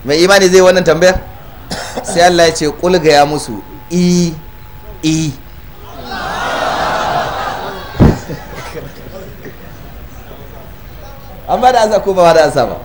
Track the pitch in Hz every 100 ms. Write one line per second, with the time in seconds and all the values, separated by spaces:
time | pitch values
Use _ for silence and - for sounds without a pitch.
0 | 120 151 175 196 190 185 185 185 165 160
1 | 180 185 - - - - - - - -
2 | - 175 175 175 170 160 151 143 175 180
3 | 156 147 143 151 139 104 - - - 175
4 | 175 175 175 160 - - - - - -
5 | 156 160 160 131 - - - - - -
6 | - - - - - - - - - -
7 | - - - - - - - - - -
8 | - - - 151 - - - - - -
9 | - - - - - - - - - -
10 | - - - - - - - - - -
11 | - - - - - 185 247 247 214 208
12 | 196 190 170 160 151 143 117 87